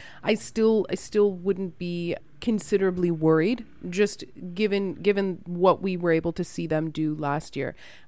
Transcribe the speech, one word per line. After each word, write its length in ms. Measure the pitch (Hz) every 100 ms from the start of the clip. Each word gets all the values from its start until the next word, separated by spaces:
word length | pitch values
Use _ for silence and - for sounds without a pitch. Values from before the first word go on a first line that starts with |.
| - -
I 120 | -
still, 520 | 220 - - 220 220 -
I 60 | -
still 360 | - 208 208
wouldn't 460 | 185 180 190 190 -
be 360 | 180 175 170 - - -
considerably 680 | - 214 - 202 190 180 175
worried, 540 | 165 156 160 175 247 226 - 180
just 360 | 175 208 - - - 180
given, 420 | 175 214 196 196 151
given 440 | 180 196 196 175 -
what 340 | 175 185 170
we 160 | 190 180
were 160 | 170
able 200 | 160 170
to 120 | 165
see 220 | 175 - 165
them 240 | 156 160
do 240 | 156 156
last 420 | 151 147 147 - 139
year. 180 | 131 - - -